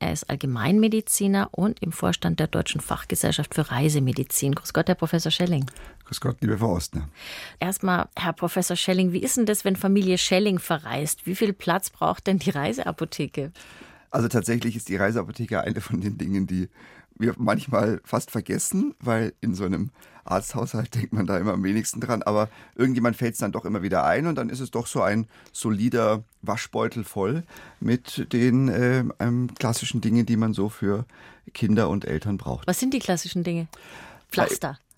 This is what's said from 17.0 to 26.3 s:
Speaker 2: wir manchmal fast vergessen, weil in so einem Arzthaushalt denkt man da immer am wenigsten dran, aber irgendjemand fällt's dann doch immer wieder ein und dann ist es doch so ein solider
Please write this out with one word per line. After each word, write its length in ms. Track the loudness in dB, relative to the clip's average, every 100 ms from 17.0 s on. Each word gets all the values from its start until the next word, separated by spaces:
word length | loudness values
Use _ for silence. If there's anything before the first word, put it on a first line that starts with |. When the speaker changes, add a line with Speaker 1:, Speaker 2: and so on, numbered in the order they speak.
| _ -2
Speaker 2:
wir 180 | -2 2
manchmal 640 | 0 0 0 2 2 0
fast 300 | -2 -4 -2
vergessen, 640 | -6 -4 -2 0 0 -2 -2
weil 360 | -2 0 0 -2
in 140 | -4
so 100 | -2
einem 260 | 0 -2 -4 -8 -20 -20
Arzthaushalt 680 | -2 -2 -2 -4 -4 -4 -4
denkt 180 | -4 -2
man 140 | -2 0
da 100 | 0
immer 140 | 0
am 100 | 0
wenigsten 380 | 2 0 -2 -4
dran, 220 | -2 -2
aber 260 | 2 2 0 -4 -16
irgendjemand 400 | 0 2 4 2
fällt's 240 | 2 -2 0
dann 140 | -4
doch 120 | -2
immer 180 | -4 -2
wieder 220 | 0 2
ein 220 | 4 4 2
und 100 | -2
dann 120 | -4
ist 120 | -6
es 100 | -4
doch 160 | -4 -4
so 160 | 0
ein 240 | 2 2 -2 -10 -18
solider 720 | -6 -2 2 2 4 2 2 -2